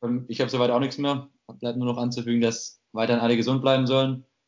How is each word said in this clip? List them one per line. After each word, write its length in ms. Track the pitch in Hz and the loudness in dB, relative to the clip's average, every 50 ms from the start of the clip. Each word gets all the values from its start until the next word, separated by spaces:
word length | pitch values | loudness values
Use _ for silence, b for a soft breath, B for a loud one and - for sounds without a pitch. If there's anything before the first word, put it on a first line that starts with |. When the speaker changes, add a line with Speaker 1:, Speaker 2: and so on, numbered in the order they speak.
Speaker 1:
Ja. 60 | - 120 | -4 -4
Speaker 2:
ähm, 160 | 123 120 123 - | -4 -4 -4 -6
ich 120 | 113 - | -4 -2
habe 100 | 131 117 | -2 0
soweit 200 | 135 127 123 120 | 2 2 2 4
auch 100 | 120 123 | 4 2
nichts 180 | 139 135 135 143 | 0 0 -2 -2
mehr. 300 | 143 143 143 131 127 - _ _ _ - 135 - | -2 -2 -2 -2 -4 -10 _ _ _ -20 -16 -8
Bleibt 180 | - 120 117 127 | -6 -6 -4 -2
nur 80 | 123 | -2
noch 100 | 120 120 120 | -2 -2 -2
anzufügen, 420 | 120 123 123 123 117 120 117 117 | -2 -4 -4 -4 -2 0 0 2
dass 400 | 117 113 113 - - - - _ _ _ | 2 2 0 -2 -10 -14 -18 _ _ _
weiterhin 300 | - 110 113 117 120 117 | -4 -2 0 2 2 2
alle 140 | 117 117 120 | 2 2 2
gesund 260 | 113 110 120 131 131 | 2 2 0 0 2
bleiben 240 | 135 135 135 131 131 | 2 2 2 2 2
sollen 380 | 123 131 135 135 131 135 131 - _ _ _ _ | 2 2 2 2 0 -2 -6 -10 _ _ _ _